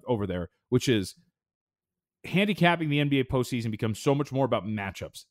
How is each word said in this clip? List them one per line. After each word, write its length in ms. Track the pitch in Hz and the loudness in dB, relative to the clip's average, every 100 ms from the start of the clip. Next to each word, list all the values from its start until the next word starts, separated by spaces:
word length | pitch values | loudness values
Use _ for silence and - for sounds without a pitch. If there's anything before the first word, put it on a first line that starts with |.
| - | -4
over 220 | 117 98 | -2 -2
there, 220 | 90 85 _ _ | -4 -6 _ _
which 220 | 123 - | 0 2
is 260 | 113 92 - _ _ _ _ _ _ _ _ _ _ - | 0 0 -8 _ _ _ _ _ _ _ _ _ _ -4
handicapping 640 | 180 208 190 175 170 156 | 0 2 4 4 4 2
the 100 | 143 | 2
N 80 | 147 | 2
B 120 | 139 | 2
A 40 | |
postseason 480 | 127 135 123 127 117 | 2 0 0 -2 -4
becomes 280 | 107 113 107 | -2 -4 0
so 160 | 147 139 | 0 0
much 160 | 143 | 0
more 140 | 131 131 | -2 0
about 200 | 117 95 | 0 -2
matchups 600 | 107 98 - 90 - - | -6 -6 -8 -12 -14 -8